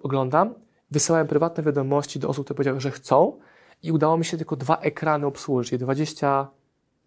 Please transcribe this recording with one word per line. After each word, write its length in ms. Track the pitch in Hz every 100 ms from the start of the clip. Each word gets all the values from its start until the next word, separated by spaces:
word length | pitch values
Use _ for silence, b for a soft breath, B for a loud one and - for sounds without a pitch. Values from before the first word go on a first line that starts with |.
oglądam, 520 | 131 135 127 151 208 - b b -
wysyłałem 360 | 147 - 165 156
prywatne 380 | 147 165 170
wiadomości 540 | 151 143 135 143 139 139
do 100 | 135
osób, 160 | 139
które 120 | 135 131
powiedziały, 240 | 139 131
że 100 | 135
chcą, 480 | - - 131 196 - b b b b
i 100 | 160
udało 260 | 160 151 165
mi 60 |
się 120 | 165 160
tylko 200 | 156 143
dwa 200 | 131 165
ekrany 500 | 156 - 156 151 143
obsłużyć, 440 | 139 - 127 120
czyli 80 | 127
dwadzieścia, 680 | 127 135 151 - 143 139 139 _ _ _ _ _